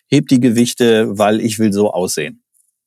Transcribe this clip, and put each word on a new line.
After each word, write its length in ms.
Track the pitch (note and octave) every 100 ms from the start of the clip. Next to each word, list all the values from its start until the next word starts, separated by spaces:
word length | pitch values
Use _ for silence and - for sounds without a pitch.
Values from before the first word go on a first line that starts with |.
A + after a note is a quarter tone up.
| _
heb 180 | C#3 D3+
die 140 | B2+
Gewichte, 760 | B2 A2+ A#2+ - A#2+ A2 A2 G2
weil 240 | G#2 G#2+
ich 200 | A2 G#2+
will 120 | A2
so 200 | G2 G#2
aussehen.‘“ 500 | F2 F2+ - D2+ - _ _ _ _